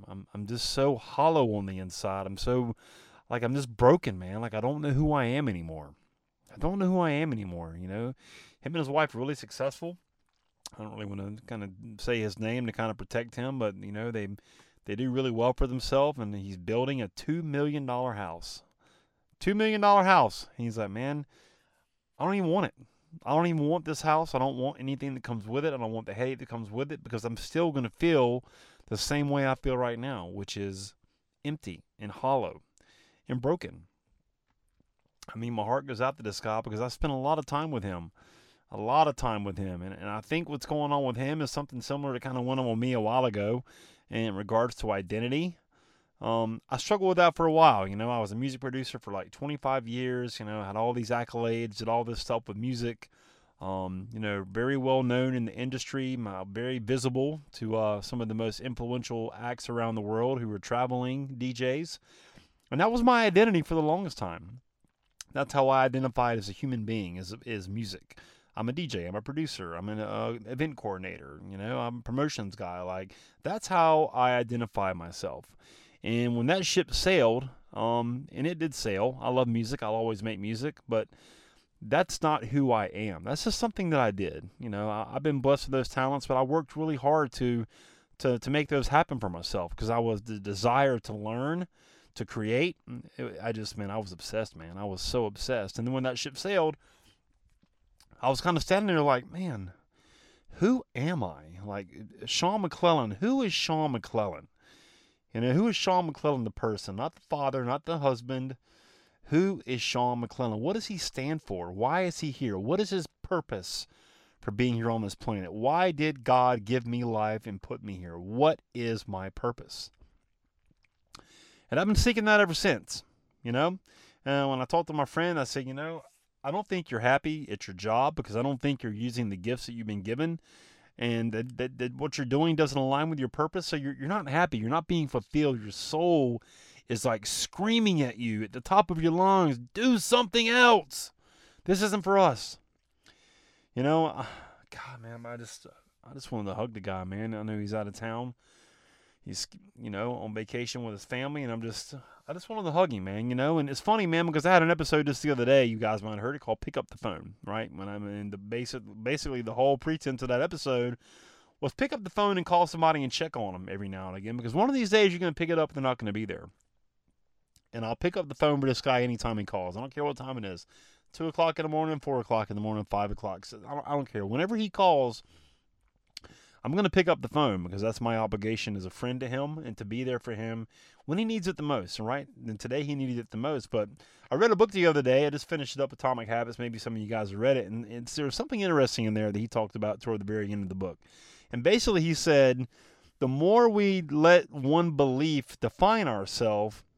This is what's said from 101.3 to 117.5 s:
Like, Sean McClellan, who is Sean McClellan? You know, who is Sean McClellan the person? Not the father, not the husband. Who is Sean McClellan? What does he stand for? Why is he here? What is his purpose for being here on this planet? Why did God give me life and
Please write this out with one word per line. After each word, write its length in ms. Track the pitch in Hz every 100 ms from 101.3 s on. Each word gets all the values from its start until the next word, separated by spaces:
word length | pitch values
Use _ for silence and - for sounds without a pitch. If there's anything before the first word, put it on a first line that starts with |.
| 71 78 90 101
Like, 240 | 101 98 65 104 - 110
Sean 360 | - 175 214
McClellan, 560 | 185 - 175 160 113 101
who 220 | 196 269
is 100 | 233
Sean 400 | - - 156 151
McClellan? 560 | 123 - 117 104 76 82 _ _ - - _ _ _ _
You 80 | 113
know, 120 | 120
who 140 | 135 233
is 80 | 196
Sean 320 | - 180 170
McClellan 380 | 143 151 139 113
the 40 |
person? 460 | - 117 104 - 98
Not 180 | 143
the 80 | - _
father, 340 | 151 139 135
not 220 | 123 139 -
the 140 | 165
husband. 580 | 139 123 123 131 131 131 _ _ _ _ _ _ -
Who 360 | 151 190 180 -
is 160 | 123
Sean 380 | - 127 123 120
McClellan? 400 | 117 - 123 107
What 120 | 131
does 140 | 214 -
he 100 | 190
stand 460 | - - 135 156
for? 260 | - 95 87
Why 360 | 92 120 165 185
is 160 | -
he 100 | 156
here? 260 | 131 131 98
What 220 | 104 185
is 100 | 208
his 160 | 196 156 _
purpose 640 | - 180 - 104 90 - - _ _ _ _ _
for 100 | -
being 240 | 104 123
here 160 | 117 113
on 140 | 113
this 100 | 104
planet? 400 | - - 104 92
Why 380 | 101 120 160 185
did 320 | 151 156 143
God 420 | 120 127 127 123 101
give 220 | 127 117
me 160 | 120
life 420 | 120 110 107 110
and 160 | 113